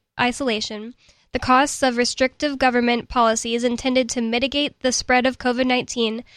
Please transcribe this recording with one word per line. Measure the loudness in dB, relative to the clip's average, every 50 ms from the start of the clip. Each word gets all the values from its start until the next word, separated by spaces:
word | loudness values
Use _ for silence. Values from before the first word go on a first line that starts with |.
| _ _ _ -2
isolation, | -2 -2 -2 -2 -2 -2 -2 -2 -4 -6 -8 -10 -12 -12 -16 _ _ _ _ _ _ _
the | -8 -2
costs | 2 4 4 4 4 2 0 0
of | 0 0 2
restrictive | 2 0 -2 0 0 -2 -2 0 -2 -4 -2 0
government | 2 2 2 4 2 2 2 0 0 -2 -2
policies | 0 2 4 4 2 0 -2 -4 -2 -2 0
intended | -2 -2 -2 -2 0 2 2 0 0
to | -2 -4
mitigate | -2 -2 0 0 -2 0 0 -2 -2 -4 -4 _
the | -2 -2
spread | -2 -2 0 2 2 2 2
of | 2 -2 -2
covid | -2 -2 0 0 0
nineteen | 0 0 0 -2 -4 -4 -2 -2 -2 -2 -6 -10 -14 -20